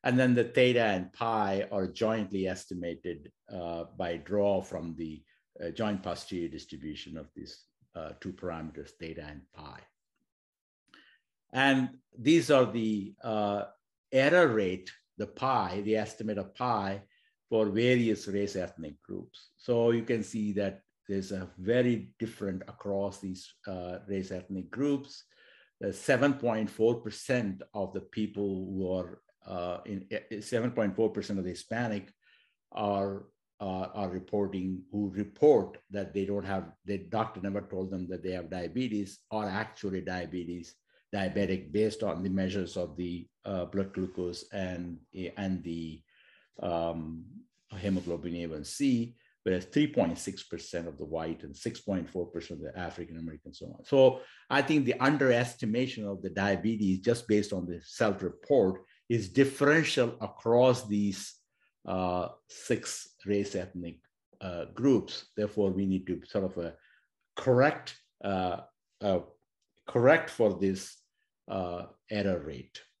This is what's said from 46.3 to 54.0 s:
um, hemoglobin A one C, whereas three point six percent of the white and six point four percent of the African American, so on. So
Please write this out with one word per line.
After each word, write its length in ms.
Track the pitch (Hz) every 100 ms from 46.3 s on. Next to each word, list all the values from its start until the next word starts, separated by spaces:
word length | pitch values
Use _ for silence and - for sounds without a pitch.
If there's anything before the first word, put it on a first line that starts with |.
| _ _ -
um, 640 | 95 85 82 82 78 82 85 214 - _ _ 101
hemoglobin 580 | 98 92 87 85 87 87
A 120 | 85
one 180 | 78 71
C, 500 | - 139 120 117 - _ _
whereas 220 | - 90 -
three 220 | 147 147
point 300 | 120 87 82
six 260 | - 95
percent 440 | - 85 - 87 85
of 100 | -
the 80 | 76
white 380 | 80 80 82
and 120 | 73 73
six 240 | 113 -
point 300 | - 95 80
four 160 | 92 85
percent 340 | 85 - 78
of 140 | 78
the 40 | 90
African 400 | 87 - 82 82
American, 360 | 82 76 -
so 140 | - 85
on. 180 | - -
So 340 | 139